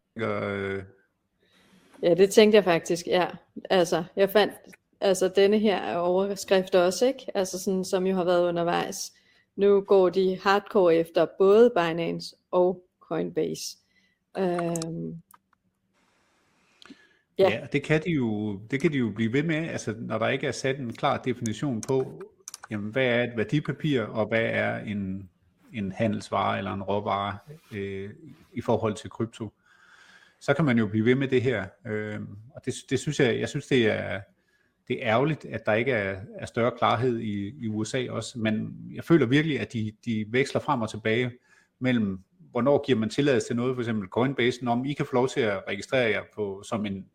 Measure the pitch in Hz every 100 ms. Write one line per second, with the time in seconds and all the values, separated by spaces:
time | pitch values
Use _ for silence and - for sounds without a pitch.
0 | _ - 107 104 104 101 98 98 95 _
1 | _ _ _ _ _ _ _ _ _ -
2 | 170 170 196 220 214 208 180 165 - 170
3 | - 180 - - _ - - 185 170 165
4 | 180 - 196 214 185 - - - _ -
5 | 196 185 185 190 196 214 214 180 104 170
6 | 175 180 202 196 - 190 185 185 175 180
7 | 247 262 - 202 185 185 202 185 175 190
8 | 185 190 175 175 175 170 170 175 - 190
9 | - _ _ _ _ - 202 196 196 196
10 | 180 185 190 180 202 202 - 220 175 165
11 | 165 175 160 - 190 208 233 240 170 165
12 | 165 170 - - - 185 180 180 _ _
13 | - 165 175 170 165 156 - - _ _
14 | _ _ _ - 185 175 170 170 165 165
15 | 165 165 - _ _ _ _ _ _ _
16 | _ _ _ _ _ _ _ _ - -
17 | _ _ _ - - 117 143 147 - 156
18 | 175 151 117 104 107 98 113 135 170 143
19 | 113 104 113 135 165 156 165 117 - 107
20 | 123 110 113 135 143 - 135 143 117 -
21 | 143 117 131 117 113 107 147 113 - 135
22 | 131 - - _ - - - 107 104 127
23 | 127 120 120 113 104 147 151 139 156 131
24 | 104 117 107 113 113 107 110 117 117 104
25 | 95 98 98 _ _ _ _ 120 98 95
26 | 113 107 - 101 104 107 98 98 95 101
27 | 104 98 101 101 - 156 - 107 98 98
28 | 101 - - - _ 117 - 110 113 104
29 | 104 - 113 - 104 _ _ _ _ _
30 | - - _ _ - - 151 117 107 110
31 | 113 131 131 127 123 110 92 _ 113 107
32 | 107 107 107 101 113 - - - - 131
33 | - 143 127 113 117 143 - 131 107 101
34 | 98 95 - _ _ _ _ _ - -
35 | 120 113 147 143 - 117 - 107 127 113
36 | 95 98 104 - - - 120 - 110 113
37 | 127 113 110 101 101 143 113 107 107 131
38 | 120 110 110 123 110 110 110 - 113 -
39 | - 165 117 143 156 139 104 117 107 -
40 | 120 110 107 123 139 123 - 135 110 107
41 | 110 113 123 123 _ _ _ - 127 120
42 | 101 95 _ _ - 123 131 139 - 117
43 | 110 - 143 120 - 120 123 123 117 110
44 | 92 110 131 135 120 123 120 120 135 143
45 | 147 127 127 147 110 98 98 101 - 135
46 | 117 98 95 - 101 98 101 101 104 98
47 | -